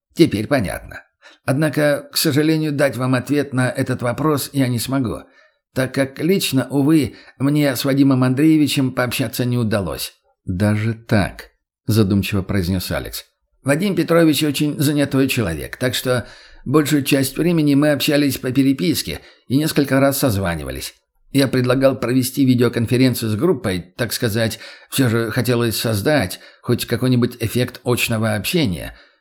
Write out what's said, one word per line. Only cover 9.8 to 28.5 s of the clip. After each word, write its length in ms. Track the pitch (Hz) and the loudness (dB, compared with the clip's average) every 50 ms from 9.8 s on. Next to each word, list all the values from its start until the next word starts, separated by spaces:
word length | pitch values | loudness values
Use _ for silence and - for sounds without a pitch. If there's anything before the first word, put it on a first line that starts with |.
| 92 78 65 - - - - _ _ _ _ _ _ | -2 -4 -6 -8 -10 -12 -14 _ _ _ _ _ _
"Даже 500 | - 92 90 104 104 107 107 110 113 113 | -6 -2 0 2 2 2 2 0 -2 -4
так", 560 | 113 - - 117 104 85 - - - - - _ _ _ _ _ _ _ | -6 -2 0 0 0 0 0 -4 -12 -18 -20 _ _ _ _ _ _ _
задумчиво 560 | - 104 110 110 92 104 98 95 - 104 98 | 0 2 4 4 4 2 0 0 0 -2 -4
произнес 480 | 92 - 95 98 87 85 95 90 - - | -2 -2 -2 -2 0 0 -2 -2 -4 -4
Алекс. 340 | 85 69 58 52 - - - _ _ _ _ _ _ _ _ | -6 -6 -6 -8 -12 -14 -16 _ _ _ _ _ _ _ _
"Вадим 320 | 135 143 156 202 208 175 | -2 0 0 0 0 0
Петрович 480 | 170 151 - 165 170 170 160 147 - 156 | 0 0 2 4 4 4 4 4 2 0
очень 340 | 147 135 - 151 147 143 - | -2 0 0 -2 -2 0 0
занятой 500 | 143 151 147 147 143 139 - 131 139 135 | 0 0 2 0 0 0 2 0 0 0
человек, 480 | - 123 107 85 82 73 64 - - | 0 -2 -2 -2 -4 -6 -8 -10 -8
так 180 | - 127 127 107 | -6 -4 -4 -4
что 320 | - - 131 123 120 - - - - - - - - - | -4 -2 -2 -2 -2 -4 -8 -16 -20 -20 -20 -20 -14 -6
большую 380 | 117 135 156 147 135 151 143 | 0 2 2 2 4 0 0
часть 340 | 131 - 151 135 131 135 - | 2 2 2 2 2 0 -2
времени 380 | - 156 175 170 160 151 143 143 | -2 0 2 2 2 2 4 4
мы 160 | 139 147 151 | 4 4 2
общались 480 | 147 135 - 156 143 147 147 139 120 - | 2 0 0 0 2 2 2 0 -2 -4
по 140 | - 127 | -6 -2
переписке 680 | 123 139 135 139 135 131 180 175 123 - - 85 73 - - - _ _ _ - | 0 2 2 2 2 0 0 -2 -2 -2 -4 -8 -10 -10 -12 -20 _ _ _ -2
и 80 | 120 | -2
несколько 420 | 143 156 151 - 160 139 - 131 135 | 0 0 0 0 0 0 2 2 2
раз 200 | 135 139 135 - | 2 2 2 0
созванивались. 760 | 147 131 101 98 95 87 85 78 71 65 65 - - - - _ _ _ _ _ _ _ | 0 0 0 0 -2 -2 -4 -6 -6 -10 -10 -10 -12 -12 -14 _ _ _ _ _ _ _
Я 160 | - 139 139 123 | 0 0 0 2
предлагал 500 | - 127 123 127 127 135 135 135 127 - | 0 0 0 2 2 2 2 2 2 0
провести 460 | 127 117 127 131 123 - - 143 135 | -2 0 0 0 0 0 0 2 2
видеоконференцию 840 | 127 123 113 123 117 - 117 117 - 131 120 131 127 117 - 113 110 | 4 4 4 2 2 2 -2 0 0 2 4 4 2 2 0 -2 -2
с 60 | 107 | -2
группой, 440 | 101 143 185 185 123 - 104 92 90 82 - _ | 0 0 0 0 0 -2 -4 -4 -4 -6 -10 _
так 160 | - 120 107 | -6 -6 -6
сказать, 460 | - - 127 110 98 117 113 110 - - - - - - - _ | -4 -4 -2 -2 0 0 -2 -2 -4 -8 -14 -20 -20 -20 -16 _
все 200 | - 135 131 117 | -2 0 2 2
же 220 | 113 117 117 107 | 2 0 0 -2
хотелось 460 | - 131 110 120 123 117 120 113 104 | -2 -2 0 0 0 0 0 0 -2
создать 640 | - - 117 110 98 101 151 151 135 95 87 - - - - - _ | -2 -2 -2 -2 0 0 0 0 0 0 -2 -6 -12 -18 -20 -20 _
хоть 240 | - - 120 - - | -2 -2 -2 -2 0
какой-нибудь 500 | - 120 107 127 127 127 120 120 120 - - | -4 -2 -2 2 2 2 2 2 0 -2 -6
эффект 400 | 117 107 - 120 123 123 - - - | -6 -4 -2 -2 -2 -4 -6 -8 -4
очного 500 | 123 120 110 - 120 117 107 113 110 104 | -2 -2 0 0 -2 -2 -2 0 -2 -2
общения, 600 | 104 - - | -2 -4 -2